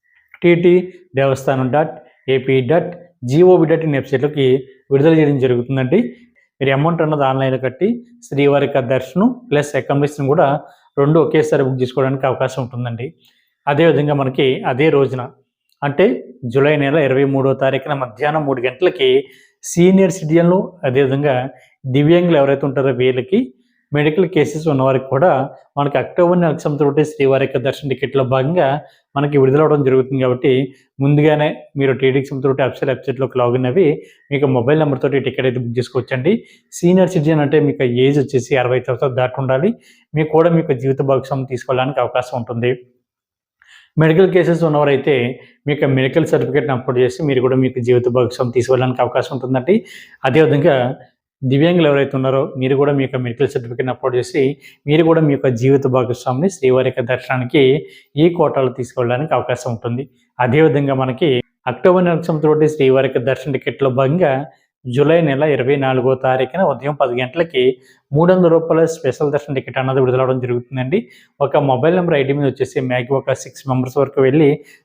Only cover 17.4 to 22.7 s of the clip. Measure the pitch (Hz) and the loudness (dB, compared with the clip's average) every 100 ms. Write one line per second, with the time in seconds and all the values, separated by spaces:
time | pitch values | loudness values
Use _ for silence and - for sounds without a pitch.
17.4 | 131 131 135 135 156 139 123 110 147 156 | 0 0 -2 -2 -4 -6 -8 -6 -4 -2
18.4 | 139 127 127 123 180 180 131 131 135 _ | -2 -4 -4 0 -2 2 2 2 -2 _
19.4 | _ _ - 170 175 190 190 170 156 165 | _ _ -6 2 4 6 2 0 0 2
20.4 | 170 185 - - 139 127 135 139 147 127 | 4 2 -2 -6 -2 0 0 0 0 -2
21.4 | 131 - _ _ 131 131 147 175 175 156 | -4 -12 _ _ -4 0 4 4 4 2
22.4 | 139 139 143 | 2 0 -2